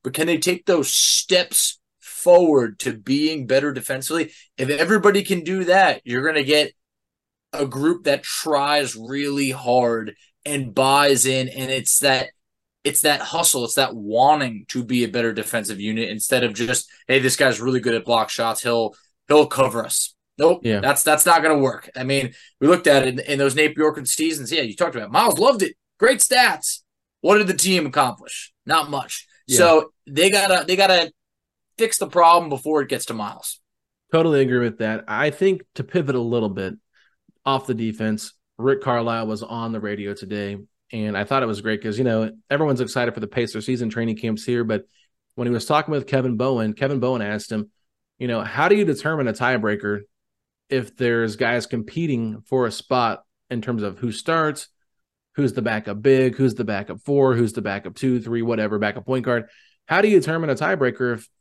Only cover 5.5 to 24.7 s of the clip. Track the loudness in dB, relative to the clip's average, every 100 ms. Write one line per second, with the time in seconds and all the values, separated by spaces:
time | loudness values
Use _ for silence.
5.5 | -2 2 4 4 2 -4 -2 0 0 2
6.5 | 2 2 -4 _ _ _ _ _ _ _
7.5 | -6 -6 -2 -2 0 0 -2 -2 -8 -2
8.5 | 0 2 0 -2 -6 -10 -6 -4 -2 -4
9.5 | -2 0 2 2 0 -6 -14 _ _ -8
10.5 | -6 -4 0 4 4 4 4 2 0 -4
11.5 | -8 -6 -4 0 2 2 2 -2 -12 _
12.5 | _ _ _ -4 0 2 0 -2 -2 0
13.5 | 0 -2 0 -2 -2 -4 2 4 4 0
14.5 | -6 -8 -8 -2 -2 0 -2 -2 -2 -4
15.5 | -4 -4 -6 -6 -4 -6 -6 -2 0 0
16.5 | -2 -4 -4 -6 _ 0 2 2 2 2
17.5 | 0 -2 -2 0 -2 0 0 0 -2 -4
18.5 | -2 -2 0 -2 -6 _ _ 4 4 6
19.5 | 2 0 0 -4 -4 -6 -10 _ 0 2
20.5 | 2 0 0 0 2 2 2 4 4 4
21.5 | 4 2 -2 -10 -8 -2 -2 -2 -8 -20
22.5 | _ 4 4 6 4 4 -2 -4 0 0
23.5 | 2 0 2 0 0 -4 -2 -2 -4 -4
24.5 | -4 -4